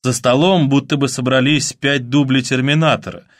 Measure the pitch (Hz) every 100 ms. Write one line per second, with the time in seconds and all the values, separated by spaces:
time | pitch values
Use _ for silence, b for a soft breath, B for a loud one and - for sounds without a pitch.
0 | 127 120 127 127 175 185 143 139 139 147
1 | 135 131 127 131 131 151 151 - 139 143
2 | 120 143 131 131 123 127 135 151 160 113
3 | 92 87 _